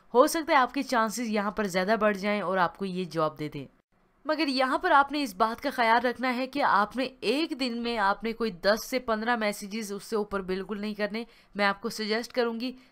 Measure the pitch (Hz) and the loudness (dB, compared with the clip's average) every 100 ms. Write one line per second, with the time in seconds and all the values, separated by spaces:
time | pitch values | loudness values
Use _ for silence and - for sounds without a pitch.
0 | _ 240 302 330 302 294 247 277 - 240 | _ 4 4 4 4 4 4 0 0 0
1 | 220 220 233 208 202 208 202 185 185 220 | 0 -2 -2 0 -2 -2 -2 0 2 4
2 | 214 196 208 208 175 190 170 - 196 180 | 2 2 -2 -2 0 2 0 0 -6 -4
3 | 180 160 156 151 151 147 131 _ _ _ | -4 0 -2 -2 -8 -8 -14 _ _ _
4 | _ _ 285 302 302 262 262 302 359 285 | _ _ -4 0 0 2 2 2 4 4
5 | 285 294 269 185 226 233 285 254 226 233 | 4 0 -4 0 0 0 -6 0 4 4
6 | 240 233 254 247 262 285 247 190 208 233 | 4 -2 -2 -2 -4 0 4 4 2 -2
7 | 262 - 190 269 330 262 262 233 240 233 | -6 -4 -2 0 0 -2 -4 -2 -4 0
8 | 196 202 226 220 226 170 190 214 - 254 | 0 0 -4 -4 -4 0 2 2 0 -4
9 | 254 214 226 240 208 202 202 220 202 202 | 0 -2 0 0 0 -2 -8 -8 -6 -8
10 | - 220 208 196 185 190 185 208 208 208 | -4 -4 -2 -4 -4 -4 -4 -6 -6 -4
11 | 208 220 233 - _ 196 202 196 226 214 | -4 -4 -10 -16 _ 0 0 0 -6 -6
12 | 214 220 233 254 233 226 254 254 - | -2 -2 -2 -2 0 -2 -6 -8 -20